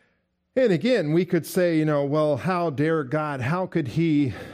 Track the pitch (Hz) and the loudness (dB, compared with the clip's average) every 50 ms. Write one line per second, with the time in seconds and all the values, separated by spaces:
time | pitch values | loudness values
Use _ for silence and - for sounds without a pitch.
0 | _ _ _ _ _ _ _ _ _ _ _ 254 262 220 180 147 156 240 254 214 | _ _ _ _ _ _ _ _ _ _ _ 2 2 4 2 2 2 2 2 2
1 | 160 147 156 175 185 - 185 165 135 - - 190 180 175 165 156 156 156 151 143 | 2 2 0 0 2 2 0 -2 -2 -2 -2 0 2 2 2 2 2 2 2 0
2 | 143 139 143 156 151 151 143 120 - 175 185 175 175 165 139 117 147 160 165 160 | 0 0 0 0 2 2 0 0 -2 -2 -2 0 -2 -2 -2 0 0 0 0 0
3 | 143 123 143 156 151 151 143 131 117 131 170 185 185 180 - 170 151 117 - 156 | -2 -2 -4 -4 -2 -4 -4 -4 -4 -2 -2 -2 -4 -2 -2 -4 -4 -2 -2 0
4 | 170 165 151 147 143 127 95 - - - | 2 2 2 2 2 0 -2 -6 -12 -16